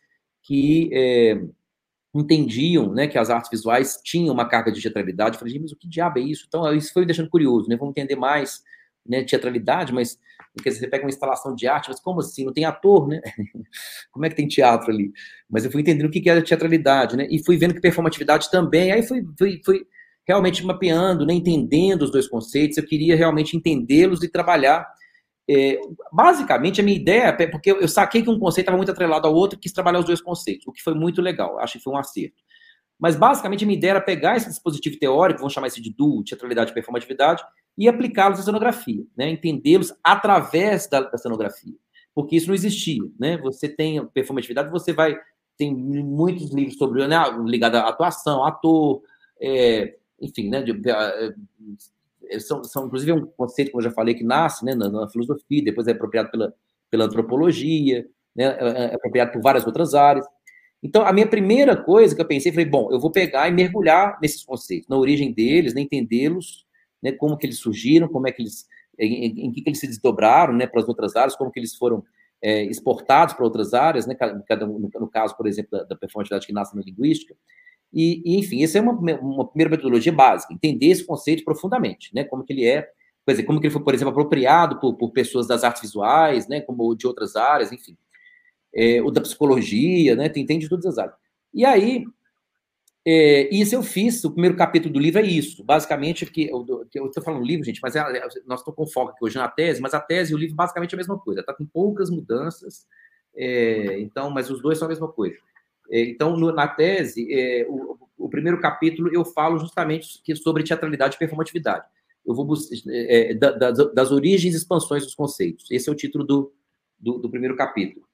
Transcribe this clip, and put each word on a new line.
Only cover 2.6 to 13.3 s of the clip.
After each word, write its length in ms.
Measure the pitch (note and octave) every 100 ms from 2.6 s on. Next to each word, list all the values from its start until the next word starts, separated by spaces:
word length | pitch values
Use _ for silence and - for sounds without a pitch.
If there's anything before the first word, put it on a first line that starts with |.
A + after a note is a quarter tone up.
| E3 E3 G2+
né, 140 | A2 D3
que 100 | C3
as 120 | A2+
artes 200 | A#2 -
visuais 500 | A2+ A2 B2 C3+ -
tinham 300 | - E3+ E3
uma 140 | B2 A#2
carga 240 | A#2 A2+
de 100 | G2+
teatralidade. 540 | A2 G#2+ F#2 F2+ A2 A#2
Eu 40 |
falei, 140 | A#2+
"Gente, 100 | C#3+
mas 80 | D#3+
o 40 | D3
que 120 | F3
diabo 320 | E3 E3+ B2+
é 20 |
isso?" 240 | B2+ G2 -
Então, 260 | E3 D#3
isso 200 | D3+ D3+
foi 80 | F3+
me 60 | F3
deixando 220 | E3 D#3+
curioso, 380 | E3+ C#3 A#2 G#2+
né? 80 | A#2+
Vamos 160 | C#3+
entender 240 | C#3+ C3+ C3+
mais, 480 | B2+ D3 C3+ - _ - _ _ -
né, 180 | C3
teatralidade, 720 | C3 C#3 B2 A#2+ G#2+ E3 C#3+
mas, 240 | B2 A#2 - _ _ - -
quer 60 | C3+
dizer, 120 | C3+
você 60 | B2
pega 160 | C3+
uma 60 | C#3
instalação 440 | C3+ C3+ B2+ C#3 A#2+
de 120 | B2
arte, 220 | D3 -
mas 100 | C3
como 200 | F#3 F3
assim? 260 | - - C3
Não 80 |
tem 120 | D3+ D#3+
ator, 420 | - G3 G3 C#3+
né? 140 | D#3
<laughs> 880 | -